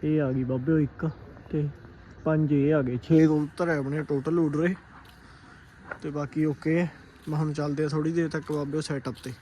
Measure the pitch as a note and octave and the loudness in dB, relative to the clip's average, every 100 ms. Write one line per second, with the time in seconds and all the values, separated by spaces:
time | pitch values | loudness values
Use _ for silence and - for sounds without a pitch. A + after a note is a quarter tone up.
0 | D3+ D#3 C#3 C3 B2 C3 B2+ D#3+ C#3+ - | 2 2 2 0 0 -2 2 2 2 -2
1 | D#3+ - - - - D#3 D3 - - - | -6 -6 -16 -20 -6 -4 -4 -6 -20 -20
2 | - - - D#3 D3+ D3 C#3+ D#3 B2+ B2 | -20 -6 0 2 4 4 4 4 2 -4
3 | - D#3+ D#3 D3+ D3 - F3 D#3 C3+ D3 | 4 6 6 4 0 -2 -2 0 -2 -4
4 | D3 C#3+ C3+ E3+ D#3+ D3 E3+ F#3+ - - | -2 -2 0 2 2 2 0 -2 -10 -20
5 | - - - - - - - - - - | -20 -20 -20 -20 -20 -20 -20 -20 -16 -12
6 | D3+ D3 C#3+ - D#3 C#3 D#3 E3 F3 - | -8 -6 -6 0 0 0 0 2 0 -4
7 | - - - D3+ D#3 D3+ D3 C#3+ D#3 D#3 | -20 -18 -6 -2 -2 -2 -4 -2 -2 0
8 | D#3 E3 E3 D#3+ C#3+ D3+ C#3+ D3+ D3+ C#3+ | 0 0 -2 -2 -4 -4 -2 -4 -4 -6
9 | C3 A#2 C3 B2 | -6 -10 -12 -16